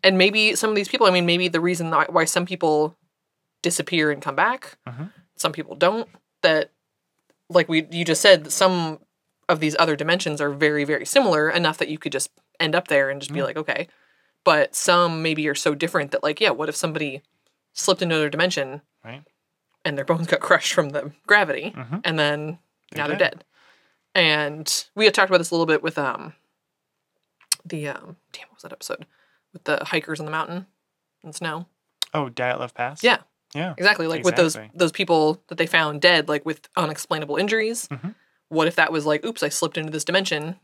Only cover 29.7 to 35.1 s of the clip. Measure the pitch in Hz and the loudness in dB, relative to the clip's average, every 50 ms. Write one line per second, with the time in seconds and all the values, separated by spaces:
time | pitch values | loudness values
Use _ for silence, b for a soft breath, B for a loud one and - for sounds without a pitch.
29.7 | 151 - 147 - - 165 151 - 156 151 156 151 156 160 156 - 175 180 190 _ | -2 -2 -2 -2 -4 -4 -2 -4 -8 -8 -8 -6 -6 -6 -6 -6 -8 -10 -10 _
30.7 | _ _ _ _ _ _ _ _ _ _ - 160 151 - 180 165 151 165 175 _ | _ _ _ _ _ _ _ _ _ _ -20 -18 -14 -8 -8 -8 -8 -8 -12 _
31.7 | _ _ _ _ _ _ - - - 156 143 127 120 131 123 123 123 - 123 120 | _ _ _ _ _ _ -8 -6 -4 -6 -6 -4 -6 -4 -4 -2 -2 -4 -6 -10
32.7 | _ - 120 127 147 - - 247 220 - - _ _ _ _ _ - 143 170 185 | _ -8 -8 -8 -6 -2 0 0 0 0 -4 _ _ _ _ _ -8 -8 -8 -8
33.7 | 151 - 180 202 208 - 165 160 165 156 120 175 - - 175 160 - 113 107 110 | -6 0 0 0 2 2 -2 -4 -4 0 0 0 2 2 2 2 0 -6 -12 -16
34.7 | _ 165 180 160 - - 196 175 | _ -2 -2 0 0 -4 0 2